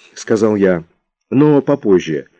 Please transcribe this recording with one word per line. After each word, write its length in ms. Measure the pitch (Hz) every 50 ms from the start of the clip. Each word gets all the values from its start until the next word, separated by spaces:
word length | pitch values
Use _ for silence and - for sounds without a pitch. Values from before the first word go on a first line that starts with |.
| _ _ _
сказал 440 | - - - 117 104 110 110 107 101
я, — 260 | 98 92 92 82 85 - _ _ _ _ _ _ _ _
"но 320 | 107 131 147 151 147 143
попозже. 640 | 135 - 143 131 - 107 95 87 - 80 78 69 64 - _